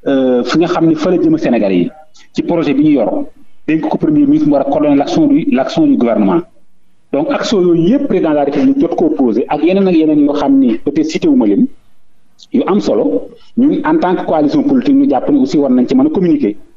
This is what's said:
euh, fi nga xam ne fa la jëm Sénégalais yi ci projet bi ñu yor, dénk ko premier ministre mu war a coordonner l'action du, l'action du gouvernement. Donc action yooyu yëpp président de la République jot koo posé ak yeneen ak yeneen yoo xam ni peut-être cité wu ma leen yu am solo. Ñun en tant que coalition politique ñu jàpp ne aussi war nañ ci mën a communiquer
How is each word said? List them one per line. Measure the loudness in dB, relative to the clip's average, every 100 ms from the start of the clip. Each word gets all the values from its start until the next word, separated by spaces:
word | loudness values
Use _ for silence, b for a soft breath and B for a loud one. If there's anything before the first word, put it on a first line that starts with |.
| -2
euh, | -2 0 0
fi | 0 -2
nga | 0
xam | 0 0
ne |
fa | 0 0
la | 0
jëm | 0 0
Sénégalais | 0 0 0 0
yi | -2 -8 -20 b b
ci | -8
projet | -4 -2 0
bi | 0
ñu | 2
yor, | 2 0 -4 -8 -12 -20 -12 -4
dénk | -4
ko | -2 -4
premier | 0 2
ministre | 2 2 2
mu |
war | 0
a | 0
coordonner | 0 2 0
l'action | 0 0 2
du, | 2 0
l'action | -2 -2 0 2
du | 2
gouvernement. | 2 0 0 0 -4 -20 -20 -20 -20 -20 _
Donc | -4 -2
action | -4 -2 0
yooyu | 2 2 2
yëpp | 0 0
président | -2 0
de | 0
la |
République | 0 0 0 0
jot | 0 0
koo | 0
posé | 0 0 0 -2
ak | -2
yeneen | 0 2 2
ak |
yeneen | 2 2 2
yoo | 2
xam | 0 2 2
ni | 2 0
peut-être | -4 -2 -4
cité | -2 0
wu | 2
ma | 2
leen | 2 0 -4 -20 -20 -20 -20 -20 -20 -6
yu | -4 0
am | -2
solo. | 0 -2 0 -4 -8 b b -2
Ñun | 0 0
en | -2 0
tant | 0 -2
que | -2
coalition | -2 0 0
politique | 0 0 2 2
ñu | 2
jàpp | 0 0
ne | 0
aussi | 2 0
war | 2
nañ | 0 2
ci |
mën | 2 2
a |
communiquer | 0 0 0 -2 -6 -16